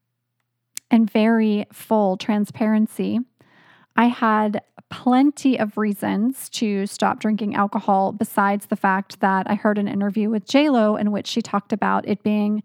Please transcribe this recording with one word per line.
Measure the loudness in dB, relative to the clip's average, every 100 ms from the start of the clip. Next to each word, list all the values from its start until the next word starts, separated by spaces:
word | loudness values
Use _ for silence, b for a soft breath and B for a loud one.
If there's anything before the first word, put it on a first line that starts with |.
| _ _ _ _ _ _ _ -20 0
in | 2 2
very | 2 2 4 2 0 -4
full | -10 -2 2 2 0
transparency, | -2 -2 -2 -2 0 2 0 -2 -4 -4 -6 _ b b b b b 0
I | 2
had | 2 2 2 0 -2 -8 -18 -18
plenty | -6 2 4 4 2 0 0
of | 0 -2
reasons | -2 -2 -2 0 -2 -4 -8
to | -4 -2 -2 -4
stop | 0 -2 0
drinking | -2 -2 -2 -2
alcohol | -2 -2 0 0 0
besides | -2 -6 0 0 0 -4
the | -2
fact | 0 0 -2 -2
that | 0 0 0
I |
heard | 0 0 0
an | -2
interview | -2 -2 -2 -2
with | -2 0
J | 2 4
Lo | 4 2
in | 2 0
which | -2 -4
she | -6
talked | -2 -4 -2
about | -2 0 0 -2
it | -4
being | 0 0 0 -2